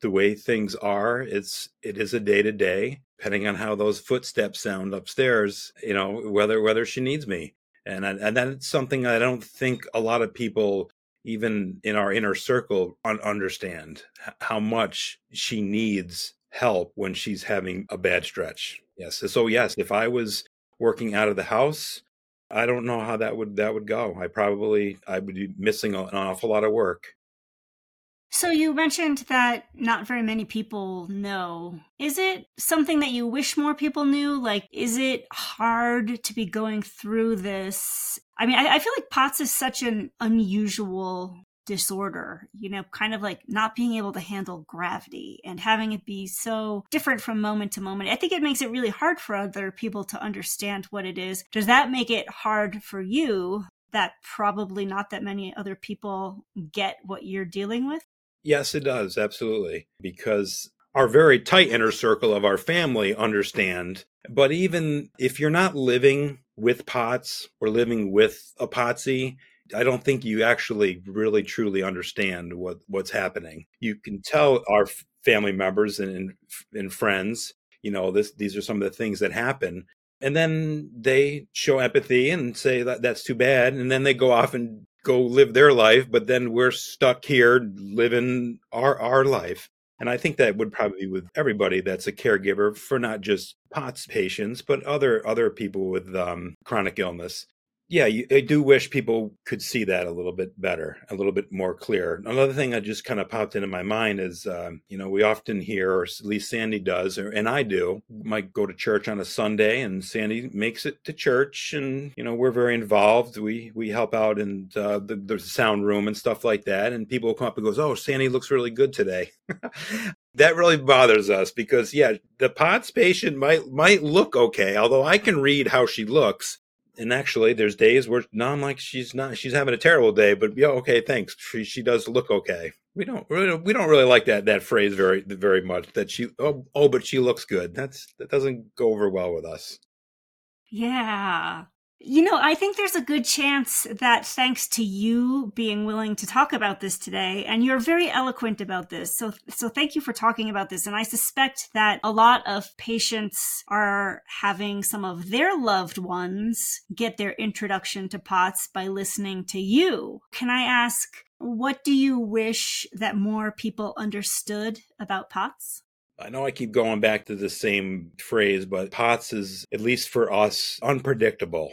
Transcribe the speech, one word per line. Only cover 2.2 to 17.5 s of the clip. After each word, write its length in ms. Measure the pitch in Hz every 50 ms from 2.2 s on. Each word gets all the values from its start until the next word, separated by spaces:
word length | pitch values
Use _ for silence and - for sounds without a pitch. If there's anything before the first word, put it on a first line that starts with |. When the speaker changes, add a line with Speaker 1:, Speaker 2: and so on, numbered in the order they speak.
Speaker 1:
day-to-day, 800 | 104 104 104 101 104 107 107 98 98 90 90 98 107 127 139 - _ _ _ _
depending 280 | - 107 101 101 101
on 80 | 104 98
how 200 | 90 110 107 107
those 260 | 101 104 107 101 -
footsteps 600 | - - 127 123 - - - 120 107 98 - -
sound 320 | - 113 98 95 95 98 98
upstairs, 800 | 95 - - - - 131 127 120 110 104 101 98 - - - - - -
you 120 | 113 98
know, 260 | 98 95 98 101 117 107
whether, 340 | 107 101 104 107 107 110 110
whether 240 | 107 107 110 113 117
she 160 | 107 - 131
needs 260 | 127 131 143 156 143
me. 280 | 101 95 85 78 71 - _ _ _ _ _ _
And 200 | 101 98 95 98
I, 40 | 98
and 260 | 98 98 104 107 110
that's 300 | 123 123 131 135 135 -
something 400 | - - 147 131 127 143 131 123
I 120 | 123 117 113
don't 240 | 120 127 127 120 104
think 440 | - - - 131 127 127 110 - - -
a 60 | 113
lot 200 | 110 113 117 117
of 140 | 113 104 -
people, 560 | - 120 110 92 107 107 101 98 98 87 - _ _ _ _ _ _ -
even 560 | 110 113 107 113 113 107 104 98 92 95 92 -
in 120 | 110 104
our 160 | 104 101 101 98
inner 220 | 113 107 101 95
circle, 640 | - - - 127 123 - - 107 95 92 90 - _ -
un-, 180 | 113 107 107
understand 840 | - 104 104 104 95 92 - - 104 92 85 80 78 78 - - - _ _ - -
h-, 80 | - - - -
how 180 | - 113 110
much 580 | 107 107 113 113 107 95 - - - - - - _ _ -
she 300 | - - - 123 107 104
needs 720 | 98 104 110 113 110 104 95 90 87 87 - - - - _ _ _
help 420 | - - 123 120 101 90 87 - _
when 180 | - 101 95 90
she's 300 | - - 110 101 95 -
having 420 | -